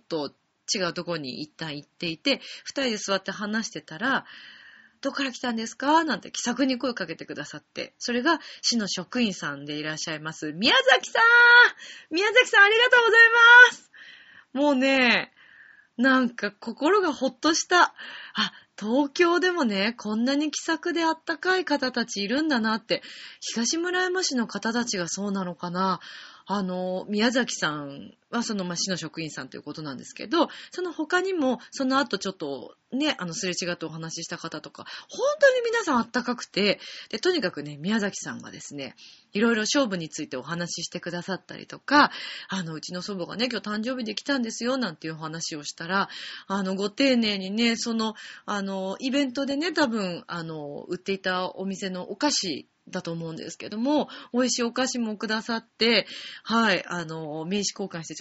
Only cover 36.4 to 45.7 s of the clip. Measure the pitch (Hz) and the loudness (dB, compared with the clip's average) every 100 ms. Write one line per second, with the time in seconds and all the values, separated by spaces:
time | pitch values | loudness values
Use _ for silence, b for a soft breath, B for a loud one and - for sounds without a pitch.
36.4 | - 180 202 - B B B 330 359 349 | -6 0 2 0 B B B -2 0 0
37.4 | 185 147 147 143 175 220 196 - 151 120 | -2 -4 -12 -8 -2 -2 -2 -6 -10 -12
38.4 | 117 - - 143 127 - B B B 202 | -12 -16 -14 -12 -12 -14 B B B 0
39.4 | 233 220 214 285 247 185 156 - 147 127 | 2 2 2 2 2 -2 -6 -8 -8 -8
40.4 | 139 170 170 - 156 175 175 175 190 175 | -6 -6 -6 -6 -8 -8 -8 -8 -6 -8
41.4 | - - - 147 - 294 233 B B B | -8 -16 -14 -12 2 4 4 B B B
42.4 | B 190 165 156 - 180 190 190 170 190 | B -6 -6 -8 -8 -8 -8 -8 -6 -4
43.4 | 254 214 214 208 226 254 220 202 - 277 | -2 -2 -4 -4 -4 -4 -6 -4 -2 -2
44.4 | 226 - 240 262 202 151 160 156 156 165 | -2 -4 -2 -2 -2 -6 -10 -8 -8 -8
45.4 | - 151 147 | -8 -8 -10